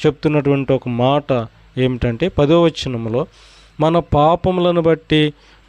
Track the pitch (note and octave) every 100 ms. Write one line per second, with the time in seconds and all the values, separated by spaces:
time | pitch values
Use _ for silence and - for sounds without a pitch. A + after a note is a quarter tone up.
0 | D#3 C3+ D#3+ D3+ C#3 C#3 C3+ C3 B2+ A#2+
1 | B2 C#3+ - B2+ A2 - _ C3 B2+ B2+
2 | B2 A#2 F3+ - D3 E3+ E3+ - C3+ A#2+
3 | A2+ A#2+ E3 _ - - - - D#3 E3+
4 | - D3 D3+ E3+ F#3 F#3 F3 F3 E3 D#3+
5 | - D#3 D3+ D3 _ _